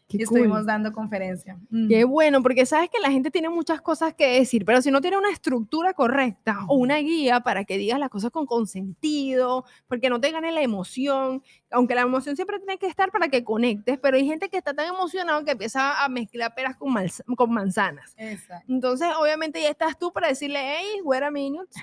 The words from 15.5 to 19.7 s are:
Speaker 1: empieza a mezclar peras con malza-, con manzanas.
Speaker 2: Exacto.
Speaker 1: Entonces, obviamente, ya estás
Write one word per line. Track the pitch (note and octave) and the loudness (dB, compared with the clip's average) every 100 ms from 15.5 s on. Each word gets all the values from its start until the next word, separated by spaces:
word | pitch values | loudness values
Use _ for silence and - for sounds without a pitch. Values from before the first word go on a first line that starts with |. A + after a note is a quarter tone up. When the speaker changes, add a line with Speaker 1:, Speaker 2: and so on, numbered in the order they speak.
Speaker 1:
empieza | A#3+ A3 C4+ C#4 C#4 | -4 -2 -2 0 0
a | C#4 | -2
mezclar | B3+ A3 A#3 A#3 B3+ | -2 -8 -6 -6 -4
peras | C4 C4 | -6 -6
con | C#4 | -2
malza-, | A3+ F#3 - - B3+ | 0 -2 -6 -8 0
con | A#3 | 2
manzanas. | A#3 G3 G#3+ F#3+ C#3+ - - | 2 0 0 -2 -2 -20 -16
Speaker 2:
Exacto. | A3 G3+ - F3 - | -14 -14 -14 -18 -6
Speaker 1:
Entonces, | B3+ B3 C4 E4+ D#4+ | -2 0 0 -2 2
obviamente, | D4+ D#4 D#4+ E4 | 0 0 -4 -2
ya | |
estás | D4+ | -2